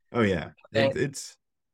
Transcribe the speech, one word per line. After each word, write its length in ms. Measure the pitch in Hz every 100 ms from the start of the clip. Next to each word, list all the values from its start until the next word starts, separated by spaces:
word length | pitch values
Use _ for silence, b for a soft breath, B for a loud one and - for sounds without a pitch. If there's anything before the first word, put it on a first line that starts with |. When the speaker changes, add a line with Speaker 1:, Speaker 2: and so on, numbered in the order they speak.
| _
Speaker 1:
Oh, 100 | 120
yeah. 280 | 104 87 71 - -
Speaker 2:
Okay. 260 | 139 135
Speaker 1:
It, 40 | -
it's 380 | 143 - - - _ _ _